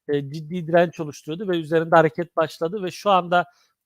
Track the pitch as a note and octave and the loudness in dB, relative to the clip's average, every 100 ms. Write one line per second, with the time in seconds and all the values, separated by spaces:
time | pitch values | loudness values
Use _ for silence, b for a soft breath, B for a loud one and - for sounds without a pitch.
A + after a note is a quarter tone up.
0 | - C#3+ C#3 D#3 D3+ F3+ D#3+ E3+ F3 - | -4 -4 -4 -10 -8 -8 0 2 2 -2
1 | D#3 - - E3 G3+ F3 D3+ E3 E3 E3 | -10 -10 -12 -8 -4 -4 0 -2 4 6
2 | D#3 - E3+ - D#3 - E3 G#3 F3+ - | 6 2 -6 -2 -4 -4 -6 -6 -8 -4
3 | G#3 F#3 F3 F3 E3+ b b b | 2 2 4 0 0 b b b